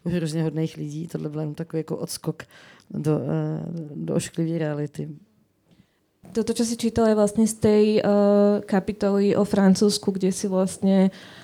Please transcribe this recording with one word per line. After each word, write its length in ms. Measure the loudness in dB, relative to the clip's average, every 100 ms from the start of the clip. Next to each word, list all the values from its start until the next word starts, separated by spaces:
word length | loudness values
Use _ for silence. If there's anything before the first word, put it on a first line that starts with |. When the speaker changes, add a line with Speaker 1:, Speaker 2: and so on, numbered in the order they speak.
Speaker 1:
u 60 | -6
hrozně 340 | -4 -4 -2
hodných 340 | -2 -2 -4 -6
lidí. 300 | -10 -10 -10
Tohle 220 | -8 -8
byl 100 | -8
jenom 160 | -8 -8
takový 240 | -8 -8
jako 180 | -6 -8
odskok 460 | -8 -8 -8 -8 -12 -20 -20 -20 -12
do, 280 | -6 -2 -2
eh, 400 | -2 -4 -4 -6 -8 -10 -12 -10
do 200 | -6 -4
ošklivé 420 | -4 -4 -4 -4
reality. 520 | -4 -6 -8 -10 -12 -14 _ _ _ _ _ _ _ _ _ _ -8
Speaker 2:
Toto, 220 | -4 -2
čo 120 | -2 -2
si 120 | -2
čítala, 320 | -2 2 2
je 60 | 4
vlastně 320 | 2 2 0
z 60 |
tej, 440 | 2 4 4 4 2 2
eh, 560 | 4 4 4 4 2 0
kapitoly 680 | -2 -2 -2 0 2 2 2
o 100 | 2
Francúzsku, 640 | 4 4 6 4 2 -2
kde 200 | -2 -2
si 160 | -2 -2
vlastně, 640 | 0 -2 0 2 4 4 0 -14 -20